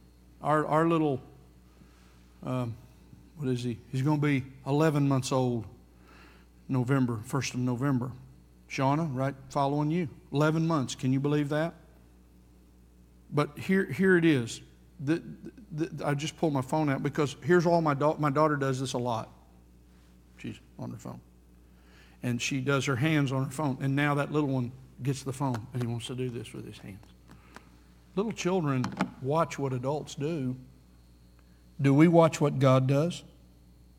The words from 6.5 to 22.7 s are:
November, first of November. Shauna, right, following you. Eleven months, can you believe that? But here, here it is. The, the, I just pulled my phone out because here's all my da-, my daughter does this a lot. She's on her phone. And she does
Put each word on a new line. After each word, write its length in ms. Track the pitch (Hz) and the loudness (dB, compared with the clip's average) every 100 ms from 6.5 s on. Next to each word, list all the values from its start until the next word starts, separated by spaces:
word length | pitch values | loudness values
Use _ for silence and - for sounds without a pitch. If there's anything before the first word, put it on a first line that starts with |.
| - - | -20 -4
November, 500 | 131 120 139 123 113 | -2 2 2 2 -2
first 300 | 104 139 - | -4 -4 -4
of 40 | 127 | -4
November. 520 | 127 120 143 131 - - - - - - - | -4 -2 -2 -2 -4 -10 -20 -20 -20 -20 -12
Shauna, 400 | - 135 147 165 | -2 0 0 -2
right, 220 | 127 135 139 - | -2 -4 -6 -8
following 420 | 147 139 147 151 | -2 0 0 0
you. 160 | 170 156 - - | -2 -4 -8 -6
Eleven 340 | 143 156 160 165 | 0 2 2 0
months, 300 | 160 127 - | 0 -2 -4
can 160 | 131 | 0
you 80 | 135 | 0
believe 300 | 143 147 143 | 2 0 0
that? 220 | 151 165 - - - - - - - - - - - - - - - - | -2 -4 -8 -20 -20 -20 -20 -20 -20 -20 -20 -20 -20 -20 -20 -20 -20 -4
But 240 | 143 147 - | -2 -2 -4
here, 280 | - 190 | 0 0
here 320 | 190 131 190 180 | 2 2 4 6
it 80 | |
is. 360 | 165 139 113 - - - - - | 6 4 0 -8 -16 -20 -20 -8
The, 240 | 139 165 - - - - - | -2 -2 -4 -14 -16 -18 -12
the, 340 | 151 165 147 | -6 -6 -4
I 100 | 160 | -2
just 220 | 143 156 - | -2 -4 -2
pulled 160 | 165 | -2
my 100 | 139 | 0
phone 280 | 123 156 151 | -2 0 0
out 100 | 135 | 0
because 360 | 147 147 143 - | -2 -2 -4 -4
here's 200 | 135 180 | 4 4
all 160 | 170 170 | 6 4
my 140 | 160 | 2
da-, 220 | 139 147 156 | 2 0 2
my 120 | 151 | 0
daughter 260 | 139 156 147 | 4 2 2
does 240 | 135 127 | 0 -2
this 140 | 131 | -4
a 40 | 131 | -4
lot. 320 | 120 113 - - - - - - - - - - - - | -2 -4 -6 -16 -20 -20 -20 -20 -20 -20 -20 -20 -20 -16
She's 200 | 120 104 - - | -14 -14 -18 -14
on 100 | 120 | -12
her 60 | 120 | -12
phone. 240 | 123 123 - - - - - - - - - - | -14 -16 -20 -20 -20 -20 -20 -20 -20 -20 -20 -8
And 180 | 123 120 | -4 -4
she 180 | - 139 | -2 -2
does 260 | 131 | 0